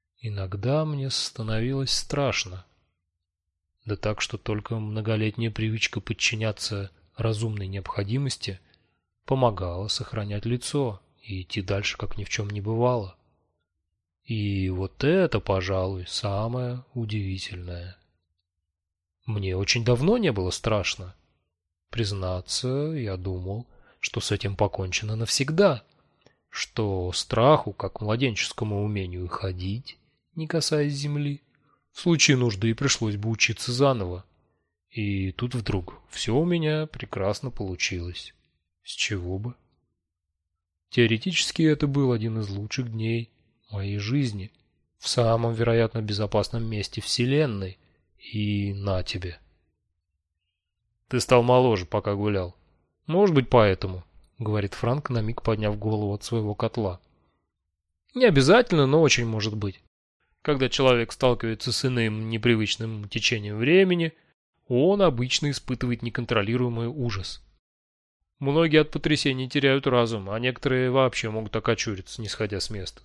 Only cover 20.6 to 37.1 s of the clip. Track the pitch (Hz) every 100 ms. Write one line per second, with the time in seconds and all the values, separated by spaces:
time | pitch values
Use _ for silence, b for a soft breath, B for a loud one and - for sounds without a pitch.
20.6 | 113 104 92 - 92 - _ _ _ _
21.6 | _ _ _ 120 104 98 92 92 - -
22.6 | 127 135 151 156 110 95 92 92 92 107
23.6 | 123 b b b - - - 104 101 98
24.6 | 101 - 95 - 107 110 113 - 139 160
25.6 | 202 123 - _ _ _ b b _ -
26.6 | - - 104 95 90 - - 113 127 156
27.6 | - - 95 - 104 113 131 101 - -
28.6 | 107 101 104 104 92 90 90 - 95 90
29.6 | 92 110 - - _ _ _ 160 156 165
30.6 | - 151 147 143 147 147 143 143 _ _
31.6 | _ _ _ - 175 160 - 131 123 98
32.6 | 113 113 139 - 110 104 110 113 - 110
33.6 | - 123 139 123 90 90 - _ _ _
34.6 | _ _ _ - 104 98 95 - 123 123
35.6 | 104 101 82 - - - - 123 170 175
36.6 | 151 156 156 - 120